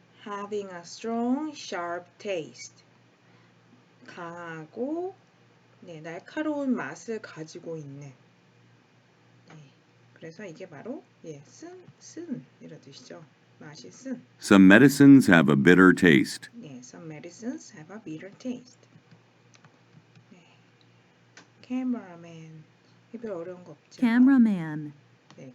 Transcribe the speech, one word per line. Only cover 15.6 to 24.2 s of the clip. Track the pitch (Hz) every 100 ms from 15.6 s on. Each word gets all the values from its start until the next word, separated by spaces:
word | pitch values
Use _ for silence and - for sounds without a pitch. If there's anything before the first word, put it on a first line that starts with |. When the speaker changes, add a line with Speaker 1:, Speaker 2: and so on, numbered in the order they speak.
| 69 90 92 87
Speaker 2:
taste. | 90 67 - - - -
Speaker 1:
네, | 151 135
some | 127 180 165
medicines | 151 170 - 226 311 - 185
have | 156 208
a |
bitter | 175 156 185 202
taste. | 254 247 - _ _ _ _ - _ _ _ _ _ _ _ _ _ _ _
네, | 180 160 _ _ _ _ _ _ _ _ _ _ _
cameraman. | - 254 254 233 185 170 170 165 160 160 156 _ _ _ _
이게 | 226
별 | 226
어려운 | 180 175 180 175
거 |
없죠? | 156 _ -
Speaker 3:
Cameraman. | 240 240